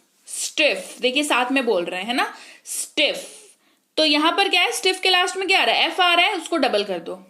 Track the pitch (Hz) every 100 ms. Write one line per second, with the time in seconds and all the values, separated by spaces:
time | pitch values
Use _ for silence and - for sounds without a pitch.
0 | _ _ - - - - 294 202 - -
1 | 240 254 294 240 247 269 233 196 175 180
2 | 202 247 403 - - - - - - -
3 | 277 185 - - - _ _ _ _ -
4 | 311 294 320 349 392 359 370 466 370 370
5 | 370 359 370 370 381 381 240 214 254 330
6 | 359 339 359 403 311 339 262 208 202 180
7 | 170 175